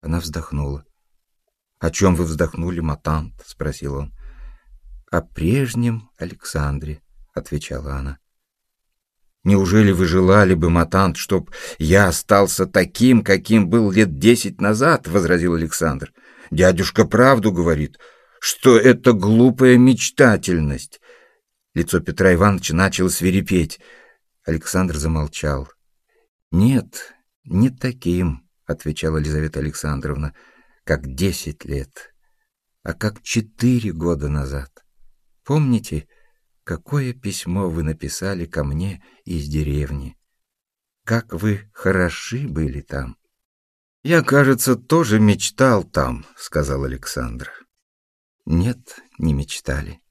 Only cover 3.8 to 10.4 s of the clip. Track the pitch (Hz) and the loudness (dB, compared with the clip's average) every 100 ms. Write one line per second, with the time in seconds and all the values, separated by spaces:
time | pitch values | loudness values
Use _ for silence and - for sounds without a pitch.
3.8 | 71 69 71 - - - - - _ - | -10 -8 -10 -14 -20 -18 -20 -20 _ -20
4.8 | - - _ 87 - - 78 131 131 120 | -20 -20 _ -6 -6 -6 -2 0 -2 -2
5.8 | 120 113 104 _ 87 - - 76 73 69 | -2 -4 -10 _ -14 -14 -10 -4 -4 -4
6.8 | 76 73 _ _ - - - 76 - 65 | -8 -12 _ _ -14 -14 -8 -10 -8 -10
7.8 | 67 69 67 69 _ _ _ _ _ _ | -8 -8 -8 -12 _ _ _ _ _ _
8.8 | _ _ _ _ _ _ 90 101 92 104 | _ _ _ _ _ _ 0 2 4 4
9.8 | 104 90 90 90 92 101 | 4 4 2 2 4 6